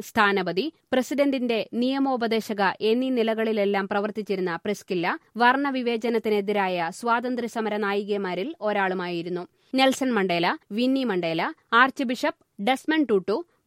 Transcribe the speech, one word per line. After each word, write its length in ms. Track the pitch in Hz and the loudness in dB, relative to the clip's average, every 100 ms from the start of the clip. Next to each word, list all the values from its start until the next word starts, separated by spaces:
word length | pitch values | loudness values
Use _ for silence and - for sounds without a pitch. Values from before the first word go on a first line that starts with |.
സ്ഥാനപതി, 640 | - 233 202 196 180 175 294 - - | -2 2 4 4 0 -2 -2 -6 -2
പ്രസിഡന്റിന്റെ 720 | 254 247 277 285 269 240 220 - | 0 0 2 2 2 0 -2 -2
നിയമോപദേശക 880 | 226 247 269 269 254 233 226 208 202 190 - | -2 0 0 0 0 0 -2 -2 0 0 2
എന്നീ 280 | 214 240 262 | 2 2 2
നിലകളിലെല്ലാം 800 | 254 226 220 220 220 196 196 190 | 0 0 0 0 2 2 0 0
പ്രവർത്തിച്ചിരുന്ന 680 | 202 214 220 208 190 185 170 | -2 -2 -4 -4 -2 -2 -2
പ്രിസ്കില്ല 500 | 208 196 - 180 175 302 _ 214 | -4 -4 -4 -2 -2 -4 _ 2
വർണ്ണവിവേചനത്തിനെതിരായ 1300 | 240 269 285 262 240 226 233 233 220 208 202 208 190 175 165 | 4 4 0 -2 -2 -2 0 0 0 0 0 0 0 0 -4
സ്വാതന്ത്ര്യസമര 840 | - 233 233 247 247 233 233 214 208 | -4 -2 0 -2 -4 -4 -4 -4 -2
നായികമാരിൽ 760 | 202 202 202 202 190 180 240 330 | 0 0 0 -2 -2 -4 -6 -4
ഒരാളുമായിരുന്നു. 840 | 208 208 190 185 175 170 175 175 180 _ _ | -2 0 0 0 -4 -6 -6 -6 -8 _ _
നെൽസൺ 380 | 262 269 254 262 | 2 2 2 0
മണ്ടേല, 340 | 220 190 175 175 302 - | 0 2 2 0 -2 -6
വിന്നി 320 | 208 254 269 | -2 0 0
മണ്ടേല, 380 | 247 180 170 165 240 - - | 0 0 0 -2 -4 -6 0
ആർച്ച് 300 | 233 262 - | 4 4 2
ബിഷപ്പ് 400 | 247 254 302 - _ - | -4 -2 -4 -4 _ -4
ഡെസ്മണ്ട് 500 | 202 262 - 311 262 | -2 0 0 0 2
ടൂട്ടു, 280 | 202 175 247 - _ | 2 0 -4 -6 _